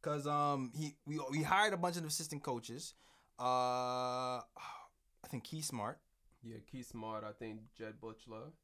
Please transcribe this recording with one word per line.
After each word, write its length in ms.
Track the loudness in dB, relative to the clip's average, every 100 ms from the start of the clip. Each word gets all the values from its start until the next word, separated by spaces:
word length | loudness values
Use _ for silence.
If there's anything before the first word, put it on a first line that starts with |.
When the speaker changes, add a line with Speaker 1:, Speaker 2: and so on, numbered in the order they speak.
Speaker 1:
'Cause, 240 | 0 0 2
um, 460 | 4 4 4 0
he, 220 | -2 -4 -6
we, 160 | -4 -4 0
we 120 | 0
hired 320 | 6 8 6
a 20 | 6
bunch 220 | 2 0
of 60 | -2
assistant 360 | -2 -2 -4
coaches. 520 | -2 -2 -4 -8 -10 -14 -20 -20 _ -2
Uh, 1000 | 4 6 6 4 2 0 0 0 0 -2 -6 -12 -12 -12 -14 _ _ _
I 60 | -6
think 160 | -6
Keith 220 | -4 -6 -4
Smart. 340 | -2 -2 -4 _ _ _ _
Speaker 2:
Yeah, 140 | -12 -12 -10
Keith 180 | -12 -10
Smart. 360 | -8 -6 -4
I 80 | -6
think 280 | -8 -8 -8 -12 -12
Jed 240 | -10 -10
Butler. 520 | -12 -12 -12 -10 -10 -14